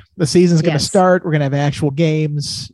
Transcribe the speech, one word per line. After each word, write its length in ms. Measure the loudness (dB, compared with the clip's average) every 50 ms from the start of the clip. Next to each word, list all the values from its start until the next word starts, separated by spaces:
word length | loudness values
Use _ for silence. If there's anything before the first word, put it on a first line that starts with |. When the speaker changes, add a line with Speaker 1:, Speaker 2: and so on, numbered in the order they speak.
| -18 _ _
Speaker 1:
The 100 | -4 -2
season's 360 | 0 2 4 4 4 4 2
gonna 140 | 2 0 0
Speaker 2:
Yes. 100 | -2 -2
Speaker 1:
start. 400 | 0 2 2 4 4 2 2 0
We're 80 | -2 -2
gonna 100 | -2 0
have 100 | -2 -2
actual 380 | -2 -2 -2 -2 -2 -2 -2
games. 800 | 0 0 0 0 0 0 -2 -4 -4 -6 -8 -8 -10 -12 -12 -14